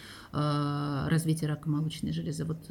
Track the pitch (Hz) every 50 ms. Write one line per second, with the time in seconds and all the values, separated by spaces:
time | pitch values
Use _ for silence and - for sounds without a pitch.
0 | - - - - - - - 143 147 151 147 147 147 143 143 143 147 147 143 135
1 | 147 151 165 160 160 160 156 160 - 151 151 147 - 160 147 147 156 156 - -
2 | - - 156 165 165 165 156 160 156 160 160 160 - -